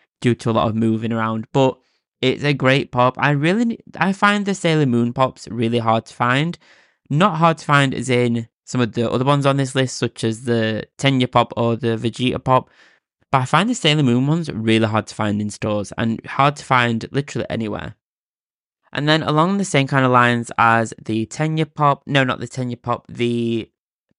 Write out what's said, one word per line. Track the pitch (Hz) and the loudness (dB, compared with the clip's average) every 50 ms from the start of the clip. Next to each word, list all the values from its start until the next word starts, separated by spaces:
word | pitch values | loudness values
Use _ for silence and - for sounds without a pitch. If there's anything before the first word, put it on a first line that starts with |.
| _ _ _ _ | _ _ _ _
due | - 123 117 | 0 0 0
to | - - 117 | 0 0 -2
a | 110 | 0
lot | 120 - 113 | 0 0 0
of | 107 | 0
moving | 110 113 113 113 110 113 113 117 | 0 0 0 0 0 -2 -4 -4
around. | 113 110 110 113 113 110 - - | -2 -2 -2 -4 -6 -6 -4 0
But | 139 135 131 - - _ _ _ _ _ _ _ _ | 2 2 2 0 -2 _ _ _ _ _ _ _ _
it's | 127 131 - - 135 | -2 -2 0 0 0
a | 143 147 | -2 -2
great | 131 139 127 131 143 - - - | 0 2 2 2 2 0 -2 0
pop. | 123 123 127 - - | 0 2 2 0 0
I | 123 139 | 0 0
really, | 147 139 147 165 190 226 240 | 0 2 2 0 0 0 0
ne-, | 233 226 - - - - | -2 -4 -6 -10 -12 -6
I | - 165 190 190 | -2 -2 -2 0
find | - 208 202 208 208 202 | 2 2 2 2 2 0
the | 202 196 | -2 -2
Sailor | - - 170 160 156 147 | -2 0 0 2 2 2
Moon | 131 120 120 120 120 123 | 2 2 2 0 0 0
pops | 135 131 127 - - - - | 0 0 -2 -2 -6 -14 -10
really | - 117 117 113 120 120 | -6 -4 -2 -2 0 0
hard | 113 113 113 113 - | 0 0 0 0 -2
to | - - | -6 -6
find. | - 123 120 127 139 156 170 170 - _ _ - _ _ _ _ _ _ - | -2 0 0 2 0 0 -2 -4 -8 _ _ -20 _ _ _ _ _ _ -4
Not | 139 147 190 208 160 160 | 0 2 2 2 2 2
hard | 165 165 160 - | 2 2 2 2
to | - | 0
find | - 147 143 139 135 - | 2 2 4 4 2 0
as | - 120 127 | -2 -2 0
in | 123 123 123 120 117 117 113 - _ _ _ | 2 2 2 2 0 -2 -4 -8 _ _ _
some | - - 127 | -6 -2 0
of | 120 107 - | 0 0 0
the | 120 120 - | -2 -2 0
other | - 120 127 | 0 0 2
ones | 139 143 143 135 | 2 2 2 2
on | 139 135 | 2 2
this | 139 135 131 - | 0 0 -2 -2
list, | 131 131 123 - | -2 -2 -2 -2
such | - - 120 - - - | -4 -6 -6 -4 -4 -4
as | 113 110 110 131 | -4 -4 -4 -4
the | 120 120 117 110 110 110 107 - - _ - | -2 0 0 0 -2 -2 -4 -8 -12 _ -4
Tenya | - 139 139 127 123 - | 0 0 2 2 2 2
pop | - 120 117 - - | 2 0 0 0 0
or | - 117 117 117 | -2 0 0 0
the | 110 - 117 113 | -2 -2 -2 -2
Vegeta | 110 - 110 - - 139 127 - 131 - | -2 -2 -4 -4 -4 -2 -2 -2 -2 0
pop. | 131 127 131 - _ _ _ - _ _ _ _ _ _ _ _ _ - | 0 0 0 0 _ _ _ -20 _ _ _ _ _ _ _ _ _ -2
But | 131 127 | 0 0
I | |
find | - - 156 196 240 | 2 2 2 2 2
the | 247 | 0
Sailor | - - 160 147 156 147 | 0 2 2 2 4 4
Moon | 123 120 123 131 | 4 4 2 2
ones | 143 156 175 165 - - | 2 0 0 -2 -4 -6
really | 107 110 110 113 110 113 | -4 0 2 2 4 2
hard | 107 107 110 101 - | 2 0 -2 -2 -4
to | - | -4
find | - 107 104 104 104 | -4 -4 -2 -2 -2
in | 104 104 | -4 -4
stores | - - - 110 107 104 98 - - - | -6 -6 -4 -4 -2 -4 -4 -6 -6 -4
and | 117 113 113 - - | -4 -2 -4 -4 -8
hard | - - - 135 147 147 | -6 -2 0 0 0 0
to | - - | -2 -2
find | - 135 123 120 120 117 113 - - | 0 2 2 2 2 0 -2 -4 -6
literally | - 135 147 - - 117 - - | -6 -6 -6 -6 -6 -8 -6 -6
anywhere. | - 113 113 104 104 - - 120 - _ _ _ _ _ _ _ _ _ _ _ _ _ _ _ _ _ _ _ - | -6 -6 -4 -6 -6 -8 -10 -12 -14 _ _ _ _ _ _ _ _ _ _ _ _ _ _ _ _ _ _ _ -8
And | - 147 151 | -4 0 2
then | 156 160 127 | 2 2 2
along | 104 151 151 160 185 202 196 | 0 0 2 2 2 0 -2
the | 190 | -2
same | - - 143 135 | 0 0 0 0
kind | 127 143 135 131 | 0 2 2 2
of | 127 123 | 4 4
lines | 123 120 120 120 120 117 - - - | 4 4 4 2 0 -2 -4 0 2
as | 117 113 113 113 113 113 - - - | 4 4 4 4 2 -2 -6 -10 -8
the | - 110 110 110 | -6 -4 -4 -4
Tenya | - - - 151 156 160 156 160 151 _ | -4 -4 -4 -4 -2 -2 -2 -4 -4 _
pop, | - 147 143 139 - _ | 0 0 0 0 0 _
no, | - - 139 135 | -2 0 0 0
not | 127 - - | 0 -2 -4
the | 120 | -8
Tenya | - - 127 127 123 120 - | -10 -8 -8 -8 -8 -8 -8
pop, | - 120 120 110 - - | -6 -6 -6 -6 -6 -10
the | - 117 120 120 120 117 117 117 113 113 - - _ _ _ _ _ _ _ _ _ | -6 -4 -2 -2 -2 -2 -2 -2 -2 -4 -6 -8 _ _ _ _ _ _ _ _ _